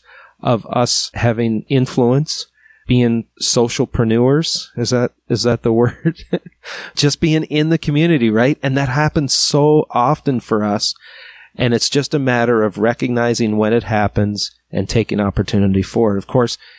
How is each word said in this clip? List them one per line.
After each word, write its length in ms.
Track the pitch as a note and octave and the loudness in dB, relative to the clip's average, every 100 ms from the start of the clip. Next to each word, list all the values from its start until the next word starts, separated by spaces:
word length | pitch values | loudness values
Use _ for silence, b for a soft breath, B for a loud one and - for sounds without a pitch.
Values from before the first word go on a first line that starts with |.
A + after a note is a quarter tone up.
| B B B _ | B B B _
of 240 | - A#2 - | -2 -2 -2
us 420 | - A#2+ - - - | -2 0 -2 -4 -2
having 460 | A#2+ A2+ A#2 A2 - | -2 0 -2 -2 0
influence, 760 | C#3 C3 - A#2+ C3 D#3 - - b b b - | 0 0 2 2 2 0 -6 -12 b b b -2
being 400 | B2 A#2+ A#2 A2 - | 2 2 0 -4 -6
socialpreneurs. 1300 | - - A#2 - B2 - A2+ A2+ B2 C#3+ E3 - - - | -2 0 0 0 -2 0 0 2 2 2 0 -4 -6 -6
Is 120 | A#2 | -2
that, 200 | B2+ B2 - - | 0 -2 -6 -4
is 160 | A#2 | -2
that 200 | A#2+ A#2 | 0 0
the 100 | A#2 | 0
<laughs> 80 | A2+ | 2
word? 380 | A#2+ - E3 - - F3+ - - B B B - | 2 0 -4 -4 -4 -8 -8 -20 B B B -2
Just 240 | D3 - | -2 0
being 220 | E3 D#3 D#3+ | 0 0 0
in 240 | D3+ D#3 | -2 0
the 80 | E3 | 0
community, 520 | - D3 E3+ D#3+ A#2 | 0 0 2 2 2
right? 280 | G#2+ B2+ D#3 | 2 2 0
And 160 | C#3+ C3+ | -2 -2
that 120 | C#3 | -2
happens 440 | C3 D3+ E3 C#3 | 0 0 0 -2
so 520 | - - D3 D3 D3+ - | -2 0 2 4 4 2
often 480 | A#2+ B2 D3+ - B2+ | 0 0 0 -2 -4
for 240 | - A2 | -2 -2
us. 300 | G#2 G#2 - - B B B B B - | 0 -2 -4 -6 B B B B B -4
And 180 | C3 | 0
it's 160 | A#2 - | 0 0
just 240 | D3 C3+ | -2 -2
a 60 | D3+ | -2
matter 440 | C3 A#2+ A#2 A#2 | 0 0 2 2
of 140 | G#2+ G2 | 0 0
recognizing 800 | G#2+ A#2+ C3 A#2+ A#2+ A#2 A2+ G#2+ | 0 0 -2 0 0 0 0 0
when 160 | G#2+ | 2
it 100 | A#2 | 0
happens 680 | A2 G#2+ G2+ - G#2 G#2 - - _ | 0 0 0 0 -2 -2 -8 -10 _
and 160 | G2+ G2 | -6 -2
taking 320 | A#2 G#2+ G2+ | -2 0 0
opportunity 640 | G2+ - G#2 G#2 G2 F#2+ | -2 -2 -2 0 2 2
for 340 | G2 A2 A2+ G2+ | 0 0 2 0
it. 20 | |
Of 80 | - | 0
course, 300 | C3 A#2+ - B | 0 0 -2 B